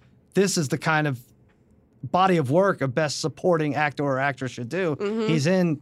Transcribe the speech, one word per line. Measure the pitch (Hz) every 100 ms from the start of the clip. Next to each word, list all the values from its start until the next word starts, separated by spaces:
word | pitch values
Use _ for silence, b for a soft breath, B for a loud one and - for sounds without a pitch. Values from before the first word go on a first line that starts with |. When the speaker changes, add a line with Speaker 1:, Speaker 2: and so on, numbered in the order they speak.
| b b _ 180
Speaker 1:
this | 196 185
is | 139
the | 147
kind | 170 156 151
of | 123 - _ _ _ _ _ _ _
body | 131 180 190 175
of | 123
work | 160 196 -
a | 139
Best | 120 151 -
Supporting | 156 - 185 165 151 139
Actor | 151 139 143
or | 131
Actress | 139 135 127
should | - 120
do. | 170 180 147
Speaker 2:
Mm-hmm. | 202 220 220
Speaker 1:
He's | 160 143
in, | 185 175 143